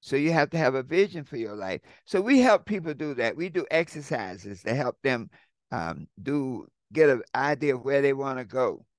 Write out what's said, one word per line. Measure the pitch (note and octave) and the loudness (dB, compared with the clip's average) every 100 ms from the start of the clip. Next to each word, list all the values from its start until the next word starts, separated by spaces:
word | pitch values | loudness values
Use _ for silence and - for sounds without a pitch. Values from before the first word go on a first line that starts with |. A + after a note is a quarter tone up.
So | - C#3 | -2 -2
you | D3+ | 2
have | E3 D3 | 2 2
to | E3 | 2
have | C#3+ | 2
a | C3+ | 2
vision | C3 E3+ G3+ E3+ | -2 2 2 0
for | C#3+ C#3 | -10 -8
your | A2 G#2 | -8 -8
life. | F#2+ F2+ _ - _ | -6 -6 _ -20 _
So | F#3+ | -2
we | G3+ C4+ | 4 6
help | B3+ G3+ | 6 4
people | - G3+ D#3 | 2 -6 -4
do | C#3+ D#3 | -6 -6
that. | B2+ A#2 C3 | 0 -2 -2
We | F3+ | -4
do | F3 C#3+ | -4 0
exercises | D#3+ E3+ D#3 C#3+ C#3 G2 F#2 F#2+ F#2+ | 0 0 -6 -6 -6 -6 -10 -14 -10
to | - | -4
help | B2 B2+ - | -2 -2 -2
them, | C3+ B2 G#2 _ _ _ _ | -2 -2 -4 _ _ _ _
um, | A2+ E2 D#2 D#2 - | -6 -6 -8 -12 -12
do, | G2 D3 C3 A#2 A#1 _ _ | -4 -4 -2 -6 -12 _ _
get | B2+ D#3 | 4 4
an | B2+ - | 4 0
idea | - C#3 D3 D3 | -2 -2 0 0
of | B2+ | 0
where | A#2+ C#3 | 2 2
they | C#3 | 2
wanna | C3+ C#3 C3 | 0 -4 -6
go. | A#2 B2+ B2 D#2+ _ | -6 -2 -2 -2 _